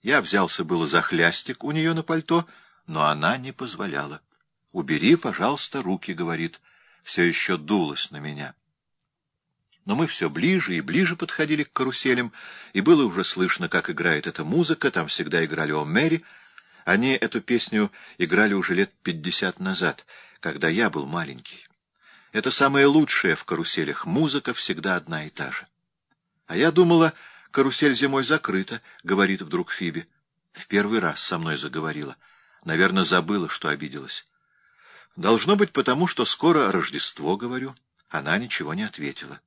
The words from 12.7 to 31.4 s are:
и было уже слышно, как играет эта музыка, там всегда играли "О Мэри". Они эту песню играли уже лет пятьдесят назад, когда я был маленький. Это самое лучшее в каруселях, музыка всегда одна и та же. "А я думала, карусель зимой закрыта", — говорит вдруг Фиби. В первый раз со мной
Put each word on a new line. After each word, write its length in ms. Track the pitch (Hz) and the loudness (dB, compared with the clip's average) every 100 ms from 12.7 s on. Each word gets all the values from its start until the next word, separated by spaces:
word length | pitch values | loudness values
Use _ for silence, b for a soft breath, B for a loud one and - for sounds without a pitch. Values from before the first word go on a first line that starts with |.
и 80 | 98 | 2
было 220 | 98 160 | 6 6
уже 200 | 117 90 | 6 0
слышно, 460 | 92 - 92 - 85 | -2 0 0 0 0
как 180 | - - | -2 -2
играет 380 | 80 85 76 82 | -2 0 0 -2
эта 180 | - | -6
музыка, 460 | 76 160 160 160 135 | 0 2 2 0 0
там 180 | 87 76 | -2 -4
всегда 340 | - 78 82 | -4 0 0
играли 300 | 80 78 76 | 0 -2 -2
"О 140 | 76 76 | -2 0
Мэри". 360 | 95 156 165 B B B B B B | 2 2 0 B B B B B B
Они 280 | - 98 127 | 0 2 2
эту 280 | 131 110 113 | 0 -2 -4
песню 500 | - 120 - 107 101 B B B | 0 0 2 0 0 B B B
играли 340 | 87 92 107 | 0 2 4
уже 220 | 98 85 | 2 0
лет 180 | 90 95 _ | 0 -2 _
пятьдесят 580 | - 82 82 - 92 - | -8 -6 -4 -2 -4 -4
назад, 440 | 95 92 85 - - B B B | -4 0 -2 -4 -16 B B B
когда 280 | 85 71 82 | -8 -2 0
я 220 | 90 110 | 2 0
был 160 | 76 69 | -2 -6
маленький. 600 | 85 73 64 - - - _ _ _ b b b | -6 -8 -12 -18 -20 -20 _ _ _ b b b
Это 180 | 110 127 | -2 -2
самое 340 | - 139 139 | 2 4 6
лучшее 500 | 143 151 147 - 87 | 6 6 4 2 2
в 100 | - | 0
каруселях, 600 | - 80 82 - 73 71 | -2 -4 -2 -2 -4 -6
музыка 480 | - 107 156 143 - | -2 0 0 -2 -4
всегда 440 | 117 - 82 95 90 | -6 -4 -4 -2 -2
одна 280 | 80 80 | -4 -8
и 60 | 78 | -8
та 200 | - 69 | -10 -10
же. 160 | - - _ _ _ _ _ _ _ - | -10 -14 _ _ _ _ _ _ _ -6
"А 80 | |
я 160 | 160 156 | 2 4
думала, 440 | 160 175 170 160 B B B B | 6 6 6 4 B B B B
карусель 440 | - 135 - 147 | 0 2 4 2
зимой 300 | 120 135 135 | 4 2 0
закрыта", — 580 | 127 156 - 95 98 117 B B | 0 -2 0 -2 -4 -10 B B
говорит 360 | 87 98 98 95 | -2 2 2 0
вдруг 300 | 85 87 87 | -4 -4 -4
Фиби. 360 | - 87 80 - _ _ _ _ | -4 -4 -6 -12 _ _ _ _
В 140 | - - | -20 -2
первый 320 | 101 104 110 | 0 2 0
раз 240 | 90 - | 0 -4
со 160 | - | -6
мной 180 | 82 | -4